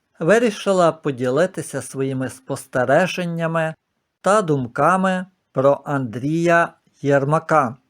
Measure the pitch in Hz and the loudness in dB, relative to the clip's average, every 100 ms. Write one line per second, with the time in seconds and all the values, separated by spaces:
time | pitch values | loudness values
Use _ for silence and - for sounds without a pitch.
0 | _ - 165 226 240 208 196 185 170 156 | _ -4 2 4 2 -2 -2 2 2 2
1 | 151 123 127 139 185 170 - 139 - 135 | -8 -4 -2 0 0 -4 -10 -10 -10 -6
2 | 135 131 127 - - 135 - 131 123 151 | -4 -4 -8 -10 -10 -10 -6 -2 2 2
3 | 185 - 175 165 165 165 160 160 _ _ | 2 -4 -6 -4 -4 -2 -4 -6 _ _
4 | _ _ 190 214 170 143 120 - 151 190 | _ _ 0 2 2 -2 -2 0 2 2
5 | 190 185 185 _ _ 131 135 139 - 143 | 0 -2 -6 _ _ 0 2 2 -2 -4
6 | 123 120 139 165 170 170 170 _ _ _ | -4 -6 -4 -2 2 2 2 _ _ _
7 | 139 143 139 160 - 156 123 - | 0 2 2 -2 2 0 0 -6